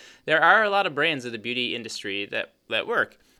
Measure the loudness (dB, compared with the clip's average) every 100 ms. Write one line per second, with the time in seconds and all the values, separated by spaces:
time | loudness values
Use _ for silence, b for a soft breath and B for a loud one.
0 | b b 0 4 6 6 4 0 0 0
1 | 0 -2 -6 -8 -6 -4 -4 -6 -8 -10
2 | -8 -6 -6 -6 -8 _ -6 -4 -2 -2
3 | -2 -6 _ _